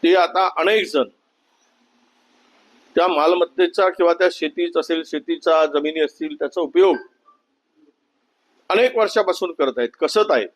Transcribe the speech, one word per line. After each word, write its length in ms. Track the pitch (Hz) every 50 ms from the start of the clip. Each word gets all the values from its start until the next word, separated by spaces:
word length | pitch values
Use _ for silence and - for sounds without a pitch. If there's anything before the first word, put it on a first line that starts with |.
| -
ती 120 | 165 180
आता 340 | 190 175 165 - 180 190 185 -
अनेक 300 | - 160 185 214 220 190
जण 180 | - - 147 123 - _ _ _ _ _ _ _ _ _ _ _ _ _ _ _ _ _ _ _ _ _ _ _ _ _ _ _ _ _ _ _ _ _ _ _ _ _
त्या 140 | - 170 185
मालमत्तेचा 800 | 175 147 147 160 175 180 175 170 _ - 185 175 180 - 196 185
किंवा 240 | 185 - 180 170 170
त्या 160 | 170 185 180 165
शेतीच 440 | - - 156 147 - 175 170 170
असेल, 260 | 160 156 - 170 165 160
शेतीचा, 600 | - - 151 - - 170 156 - 170 165 160 156
जमिनी 340 | 151 143 147 143 151 156 160
असतील, 340 | 156 139 - _ 156 156 151
त्याचा 260 | 147 151 139 - 180
उपयोग 360 | 170 147 135 170 190 190 165 127 - - _ _ _ _ _ _ _ _ _ _ _ _ _ _ _ _ _ _ _ _ _ _ _ _ _ _ _ _ _ _ _ _
अनेक 280 | - 208 240 254 254
वर्षापासून 560 | 233 220 196 - 220 208 190 175 - 196 180 165
करत 200 | _ 151 135 123
आहेत, 120 | 123 120 120 - _
कसत 300 | 165 147 - 214 214 214
आहेत. 180 | 165 123 104 - _